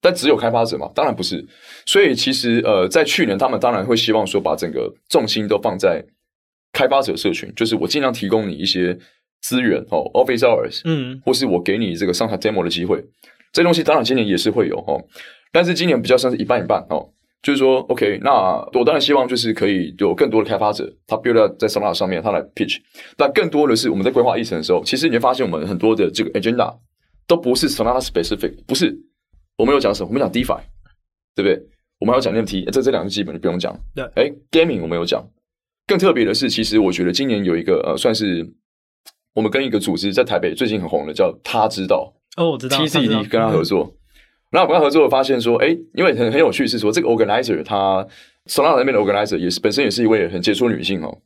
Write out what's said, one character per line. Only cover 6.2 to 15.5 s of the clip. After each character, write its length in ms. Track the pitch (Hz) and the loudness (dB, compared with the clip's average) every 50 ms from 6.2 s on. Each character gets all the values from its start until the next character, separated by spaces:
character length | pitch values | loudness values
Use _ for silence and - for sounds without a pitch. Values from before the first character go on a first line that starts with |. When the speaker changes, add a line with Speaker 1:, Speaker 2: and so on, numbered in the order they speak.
| _ _ _ _ _ _ _ _ _ _ _ | _ _ _ _ _ _ _ _ _ _ _
Speaker 1:
开 160 | - 131 120 | 0 0 2
发 120 | 131 139 | 2 2
者 160 | 127 - 85 | 0 0 -6
社 140 | 80 - 107 | -2 -2 -2
群， 220 | 82 - - - - | -2 -4 -8 -14 -4
就 100 | - 117 | -4 -2
是 120 | 113 113 | 0 0
我 100 | 107 - | -2 -2
尽 140 | - - 147 | -2 -2 -2
量 120 | 139 131 120 | -2 -2 -4
提 140 | - 101 98 | -4 -4 0
供 200 | 113 110 107 98 | 0 0 0 -2
你 40 | 85 | -6
一 120 | 71 85 | -6 -4
些 340 | 92 - 92 90 87 90 87 - _ _ _ _ _ _ _ - | -4 -2 0 -2 -2 -2 -6 -12 _ _ _ _ _ _ _ -10
资 180 | - 127 127 | -4 -2 0
源， 180 | 127 117 92 71 - - | 0 0 0 -2 -4 -4
哦， 120 | - 78 69 - - | -4 -4 -4 0 0
office 260 | - 127 127 127 117 | 0 2 2 0 2
hours， 400 | 127 123 113 - - - - - - | 2 2 2 2 -2 -4 -8 -8 -4
Speaker 2:
嗯。 340 | 165 160 147 131 123 131 135 - | -4 -4 -4 -4 -8 -12 -8 -2
Speaker 1:
或 80 | - 131 | -2 0
是 140 | 127 139 | 0 0
我 160 | 120 92 90 87 | 0 -2 -2 0
给 160 | - 98 110 | -2 -2 -2
你 160 | 117 98 85 | -2 -4 -4
这 100 | 82 101 | -4 -4
个 80 | 90 87 | -4 -2
上 140 | - 117 | -2 -2
台 100 | 110 110 | -4 -4
demo 280 | 87 - 107 107 98 85 | -4 -4 -2 -2 -2 -4
的 60 | 85 | -4
机 140 | 82 87 85 | -4 -4 -2
会， 200 | 98 98 78 - - _ _ _ - _ _ _ _ _ | -2 -2 -4 -4 -12 _ _ _ -20 _ _ _ _ _
这 100 | - 170 | 0 0
东 100 | 175 170 | 2 0
西 120 | 170 156 | 0 0
当 100 | 151 151 | 2 2
然 100 | 151 120 | 2 2
今 120 | 113 131 | 0 0
年 100 | 131 110 | 0 0
也 100 | 104 95 | 0 -2
是 140 | 85 - 113 | 0 0 0
会 160 | 104 120 101 | 0 0 0
有， 100 | 80 - - | -2 -2 -6
哦。 260 | - - 76 62 - _ _ - - - - _ _ _ | -6 -6 -6 -6 -6 _ _ -20 -20 -20 -20 _ _ _